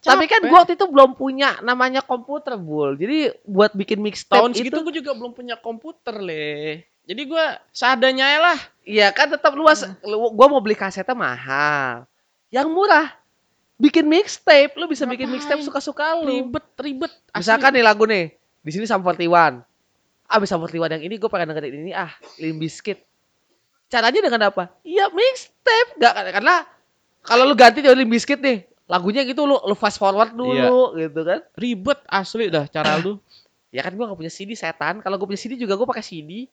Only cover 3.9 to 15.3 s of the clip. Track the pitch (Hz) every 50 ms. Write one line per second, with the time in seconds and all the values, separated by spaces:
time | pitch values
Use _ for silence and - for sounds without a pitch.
3.9 | 220 202 208 214 196 - - _ 196 202 220 240 240 208 233 262 277 311 320 330
4.9 | 302 330 262 294 262 220 233 247 240 - 247 240 233 226 _ 233 226 226 _ 311
5.9 | 330 _ _ 247 214 214 196 180 160 156 151 151 147 147 151 156 151 165 165 _
6.9 | _ _ _ - 185 226 294 262 320 330 320 294 233 - _ _ _ - 247 240
7.9 | 262 240 247 262 262 262 269 277 285 302 330 349 330 269 - - _ _ _ -
8.9 | 208 214 208 302 - - 302 294 302 294 - 311 285 285 320 320 302 208 - 190
9.9 | 190 _ - 202 208 214 233 233 220 208 247 285 294 262 196 214 208 - 208 190
10.9 | 185 196 190 - 262 240 185 135 123 120 131 135 135 139 147 147 147 143 135 127
11.9 | 120 120 123 _ _ _ _ _ _ _ _ _ - 247 285 320 320 349 392 415
12.9 | 349 302 302 285 - _ _ _ _ _ _ _ _ _ _ _ _ _ 233 294
13.9 | - 330 302 302 311 349 415 - - - _ - 311 285 285 285 285 - 339 339
14.9 | 311 - 294 240 247 240 262 -